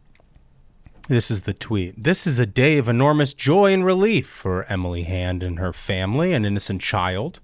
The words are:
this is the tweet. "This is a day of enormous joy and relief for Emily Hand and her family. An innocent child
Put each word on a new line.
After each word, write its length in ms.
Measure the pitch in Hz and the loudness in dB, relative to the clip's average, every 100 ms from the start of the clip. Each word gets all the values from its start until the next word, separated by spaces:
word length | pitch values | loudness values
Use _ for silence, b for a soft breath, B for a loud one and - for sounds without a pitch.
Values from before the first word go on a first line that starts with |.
| _ _ _ _ _ _ - _ - - - | _ _ _ _ _ _ -20 _ -20 -16 -2
this 220 | 120 - | -2 0
is 140 | 104 | -6
the 100 | 104 | -6
tweet. 480 | 92 - 107 90 110 | -8 -4 -4 -4 -2
"This 240 | 135 190 175 | -2 0 0
is 140 | 123 | 0
a 60 | 113 | 0
day 320 | 123 143 151 | 2 4 4
of 100 | 117 | 2
enormous 460 | 117 143 151 139 | 2 4 4 0
joy 400 | - 131 185 196 | 0 2 4 4
and 120 | 190 185 | 4 2
relief 420 | 185 214 185 - | 2 2 0 -2
for 360 | - 95 92 - | -8 -4 -4 -4
Emily 380 | 95 90 87 | -4 -4 -4
Hand 400 | 85 90 90 90 | -4 -4 -2 -4
and 160 | 90 85 | -4 -4
her 120 | 92 | -6
family. 600 | - - 92 95 131 180 | -6 -6 -4 -2 0 0
An 120 | 143 104 | 0 0
innocent 360 | 101 - 92 | -2 -4 -6
child 580 | - 104 90 92 147 - | -2 -2 -2 -2 -6 -10